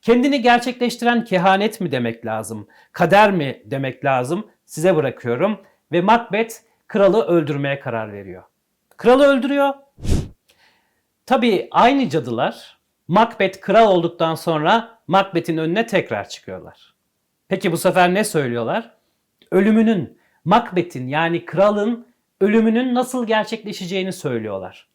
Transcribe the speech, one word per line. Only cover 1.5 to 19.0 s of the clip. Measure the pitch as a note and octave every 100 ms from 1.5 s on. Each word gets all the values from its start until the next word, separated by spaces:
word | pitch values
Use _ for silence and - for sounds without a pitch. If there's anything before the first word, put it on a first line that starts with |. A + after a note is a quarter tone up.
| F#3+ G#3+ -
mi | F3
demek | C3 A#2 A2+ A2
lazım, | A2 G#2 G#2+ G2+ _ _
kader | - F3 G3 G#3+
mi | F#3+ C#3 A#2+ G#2
demek | C3+ C3+ B2+ C#3+
lazım? | C3+ B2+ F3+ G#3+ _ _
Size | - F3 D#3+
bırakıyorum. | C#3 - B2 B2 F#3+ G#3 - _ _
Ve | E3
Macbeth | F#3+ A#3 A#3 G3+ A3+ - _ _ _
kralı | A3 G3 E3+
öldürmeye | C#3+ E3+ D3 C#3+ C#3 C#3
karar | C3+ A2+ A2
veriyor. | G2+ G2 F2+ _ _ _ _ _ _
Kralı | A3 B3+ C#4+
öldürüyor. | C#4 C4 C#4+ C#4 C#4 _ _ - - - _ _ _ _ _ _ _ _ _ -
Tabii | B3+ A#3+ F#3+ -
aynı | C3 A3+ C#4 A#3
cadılar | D3+ B2 A#2 E3 A#3 - _ _ _ -
Macbeth | F#3 A#3 - F#3+ -
kral | - G3+ A3+
olduktan | F3+ E3 - E3 D#3+
sonra | - D#3+ D#3 A3+ - _ -
Macbeth'in | F#3+ G3 F3 E3 D#3+
önüne | D#3+ E3+ -
tekrar | D3+ - G#2+ G2
çıkıyorlar. | - - F#2 D#2 _ _ _ _ _ _ _ _
Peki | F#3+ F#3+
bu | E3
sefer | F#3 F3 F3+
ne | F#3
söylüyorlar? | G#3+ D#3+ C3 A#2 A#2 F#3+ A3+ _